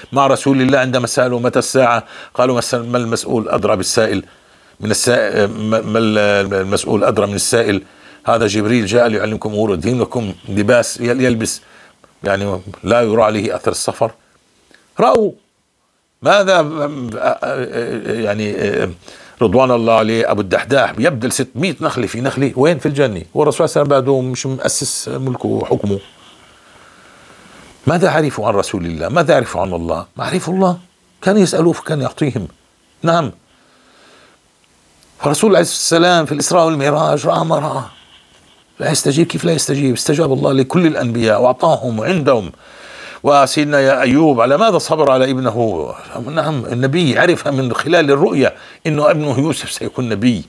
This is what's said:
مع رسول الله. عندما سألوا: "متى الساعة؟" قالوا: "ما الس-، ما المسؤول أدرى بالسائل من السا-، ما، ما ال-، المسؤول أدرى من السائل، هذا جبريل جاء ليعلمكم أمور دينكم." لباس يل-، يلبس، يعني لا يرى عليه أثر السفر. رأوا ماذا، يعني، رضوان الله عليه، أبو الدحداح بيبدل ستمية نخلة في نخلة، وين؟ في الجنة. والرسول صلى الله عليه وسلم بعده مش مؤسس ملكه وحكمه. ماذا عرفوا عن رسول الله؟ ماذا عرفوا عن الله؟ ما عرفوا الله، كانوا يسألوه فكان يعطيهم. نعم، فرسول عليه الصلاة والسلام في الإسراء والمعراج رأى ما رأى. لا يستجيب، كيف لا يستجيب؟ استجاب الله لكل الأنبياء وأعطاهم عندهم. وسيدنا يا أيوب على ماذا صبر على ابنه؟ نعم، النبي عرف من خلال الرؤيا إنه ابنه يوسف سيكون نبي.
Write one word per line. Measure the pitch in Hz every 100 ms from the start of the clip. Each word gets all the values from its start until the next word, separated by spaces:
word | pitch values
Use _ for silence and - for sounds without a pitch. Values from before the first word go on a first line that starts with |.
| -
مع | 131 135
رسول | 127 139 135
الله. | 127 139
عندما | 131 123 120
سألوا: | - 127 123
"متى | 120 127
الساعة؟" | - 131 123 117 - - -
قالوا: | - 127
"ما | 123
الس-، | - 123
ما | 117 123
المسؤول | 117 117 - 120 107
أدرى | - 104 107
بالسائل | 90 - 110 98 - _ _ _ _ -
من | 107
السا-، | 104 - 120 107 95 101
ما، | 110 107 110
ما | 110 113
ال-، | 113 107 104 101 98
المسؤول | 98 95 98 - 104
أدرى | 101 107 101
من | 101
السائل، | - 117 113 98 - - - - -
هذا | 117 107
جبريل | 104 104 120 98
جاء | 120 117
ليعلمكم | 107 107 107 110
أمور | 104 110 90
دينكم." | 92 123 110 123 104 87 -
لباس | 98 104 120 110 -
يل-، | 120 131
يلبس، | 127 113 113 - - - - _ _ _
يعني | - 98 101 92 95 90
لا | 95 117
يرى | 117 113
عليه | 107 107 104 -
أثر | -
السفر. | - - - 113 - _ _ _ _ _ _ _ -
رأوا | 214 226 208 - _ _ _ _ _ _ _ _
ماذا، | 127 202 190 185 147 156 147 147 120 107 123 - - 135 123 120 117 117 -
يعني، | 113 107 104 107 - 101 - 107 87 - - - -
رضوان | 110 117 131
الله | 120 113
عليه، | 113 110 113 -
أبو | 104
الدحداح | 98 92 104 139 104
بيبدل | - 151 117 120
ستمية | - 127 113 185 -
نخلة | 156 - 117
في | 113
نخلة، | 131 - 139 127
وين؟ | 147 156
في | 151
الجنة. | 139 135 92 -
والرسول | 135 147 - 160
صلى | 156
الله | 143 139
عليه | 131
وسلم |
بعده | 135 127
مش | 123 135
مؤسس | 131 - - 143 - -
ملكه | 135 131 123 107
وحكمه. | 110 - 131 101 98 - - - - - _ _ - - - - - - - - - - - 135
ماذا | 170 175
عرفوا | 151 151 - 107
عن |
رسول | 101 - 98 85
الله؟ | 80 85
ماذا | 156 156 139
عرفوا | 117 -
عن | 95
الله؟ | 87 85 80 - -
ما | 127
عرفوا | 175 160
الله، | 190 185 175 - _ _ _
كانوا | 185 208
يسألوه | 180 185 170
فكان | - - 156
يعطيهم. | 120 - 151 113 80 - _ _ _ _
نعم، | 165 170 131 - _ _ _ _ _ _ _ - _ _ _ _ _ _ _ _ _ -
فرسول | 147 151 220 175
عليه |
الصلاة | 170 - - 165
والسلام | 175 175 151
في |
الإسراء | 147 143 180 160
والمعراج | 156 139 147 156 147 165
رأى | 170 165
ما | 156
رأى. | 151 135 110 - _ - _ _ _ _ _ -
لا | 131
يستجيب، | 151 147 143 170
كيف | 160 170
لا |
يستجيب؟ | 160 - 143 139
استجاب | 120 - 147 156
الله | 131 -
لكل | 135 131 175 165
الأنبياء | 151 120 117 110 104
وأعطاهم | 123 127 170 151 131 113
عندهم. | 113 185 139 123 90 - - - - - - -
وسيدنا | 135 143 131 - 147 147
يا | 135 131
أيوب | 127 139 160 123
على | 120 143
ماذا | 226 175
صبر | - 160 139
على | 131 131
ابنه؟ | 131 127 110 113 85 67 - - 127 123
نعم، | - 147 147 110
النبي | 120 135 160 160 110
عرف | 175 160 151
من | 135 131
خلال | 113 147 175 147
الرؤيا | 139 180 143 120 - - - 165
إنه | 151 151
ابنه | 156 147 123
يوسف | 151 147 -
سيكون | - 123 - 123
نبي. | 104 123 104